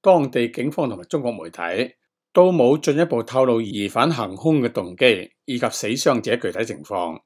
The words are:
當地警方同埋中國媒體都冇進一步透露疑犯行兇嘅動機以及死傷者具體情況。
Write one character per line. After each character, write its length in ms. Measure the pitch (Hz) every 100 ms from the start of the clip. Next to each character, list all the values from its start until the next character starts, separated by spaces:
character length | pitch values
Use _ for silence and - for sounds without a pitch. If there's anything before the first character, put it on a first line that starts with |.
當 300 | 196 180 135
地 180 | 123 117
警 220 | - 131
方 160 | 147 139
同 80 | 98
埋 80 |
中 160 | 87 151
國 100 | 123
媒 200 | 107 82
體 460 | 82 85 92 127 _ _ _ _
都 180 | - 185
冇 300 | 175 123 151
進 180 | 147 147
一 60 |
步 180 | 170 117
透 220 | 113 127
露 160 | 131 113
疑 260 | 110 101 101
犯 240 | 117 139
行 240 | 139 104
兇 260 | 95 147 156
嘅 120 | 120
動 240 | 117 90 90
機 360 | 127 101 92 _
以 140 | - 123
及 80 | 117
死 200 | - 107
傷 300 | 131 - 123
者 120 | 101 95
具 140 | 92
體 140 | 87
情 180 | 117 73
況。 380 | 76 98 85 80